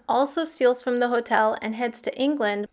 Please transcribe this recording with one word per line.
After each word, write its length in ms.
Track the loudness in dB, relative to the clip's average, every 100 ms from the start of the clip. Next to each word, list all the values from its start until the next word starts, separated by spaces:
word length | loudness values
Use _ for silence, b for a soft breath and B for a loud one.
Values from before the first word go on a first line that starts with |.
| 0
also 340 | 2 2 -2
steals 380 | -4 2 2 2
from 180 | 0 0
the 100 | 0
hotel 460 | 0 2 2 2 0
and 140 | -4 -4
heads 260 | -4 -4
to 180 | -6 -2
England, 480 | 0 0 0 -2 -6